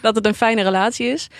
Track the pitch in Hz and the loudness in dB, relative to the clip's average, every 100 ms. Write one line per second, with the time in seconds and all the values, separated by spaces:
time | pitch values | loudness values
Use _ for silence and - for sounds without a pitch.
0 | 220 220 214 214 233 226 190 190 208 - | 0 0 0 2 0 2 0 2 0 -2
1 | 240 294 - | -4 -4 -8